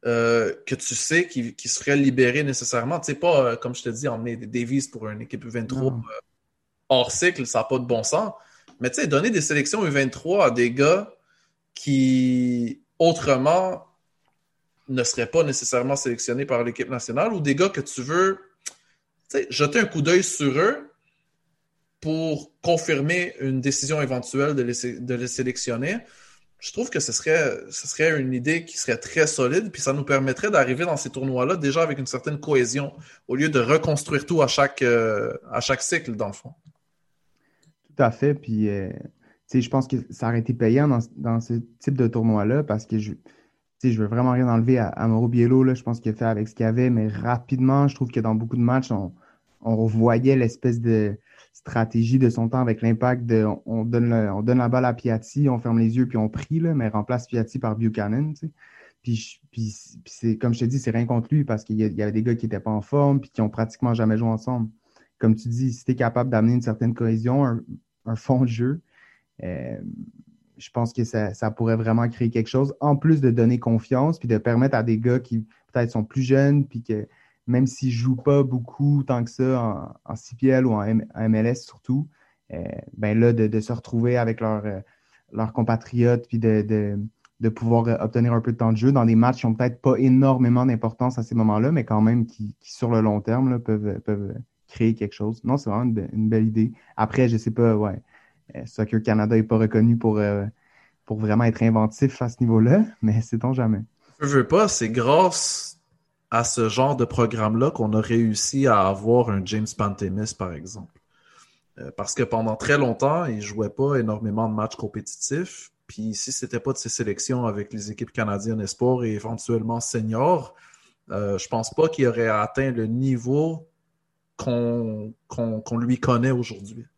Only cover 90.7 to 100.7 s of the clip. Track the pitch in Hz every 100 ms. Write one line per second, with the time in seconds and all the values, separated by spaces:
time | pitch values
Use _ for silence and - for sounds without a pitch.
90.7 | 117 117 113 123 123 110 117 110 107 123
91.7 | 160 113 107 110 120 117 - 104 - -
92.7 | - 120 117 107 104 101 117 131 123 120
93.7 | 107 104 95 - 104 98 110 120 _ _
94.7 | - 113 113 104 - 107 113 95 139 139
95.7 | 104 123 110 92 107 110 110 110 110 110
96.7 | 113 _ - 110 - 127 113 117 113 117
97.7 | 107 104 92 - _ _ _ _ - 87
98.7 | - 107 113 107 110 107 113 110 113 110
99.7 | 110 113 117 117 107 104 101 101 - _